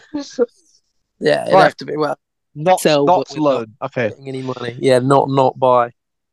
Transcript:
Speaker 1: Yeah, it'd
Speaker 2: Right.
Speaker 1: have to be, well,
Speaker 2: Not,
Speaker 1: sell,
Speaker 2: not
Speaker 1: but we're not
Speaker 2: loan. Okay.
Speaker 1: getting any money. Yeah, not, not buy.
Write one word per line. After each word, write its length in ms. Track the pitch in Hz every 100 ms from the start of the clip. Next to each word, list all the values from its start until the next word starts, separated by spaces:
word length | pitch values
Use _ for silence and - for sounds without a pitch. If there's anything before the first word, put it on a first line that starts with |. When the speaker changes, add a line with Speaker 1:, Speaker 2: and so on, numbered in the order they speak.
| _ 294 277 - 240 _ _ _ _ _ _ -
Speaker 1:
Yeah, 200 | - 143
it'd 100 | -
Speaker 2:
Right. 100 | 185 -
Speaker 1:
have 120 | -
to 80 | 139
be, 100 | 147
well, 200 | 143 - _ _ _ 147
Speaker 2:
Not, 240 | 160 185
Speaker 1:
sell, 260 | 175 147 147
Speaker 2:
not 220 | 175 -
Speaker 1:
but 80 | 147
we're 60 |
not 120 | 147 127
Speaker 2:
loan. 160 | 110 -
Okay. 260 | 131 - 113
Speaker 1:
getting 180 | - 135
any 140 | 131
money. 340 | 131 127 120 123
Yeah, 180 | 135 127
not, 320 | 131 139 135
not 300 | 135 131 127
buy. 320 | 127 123 120 - _ _ _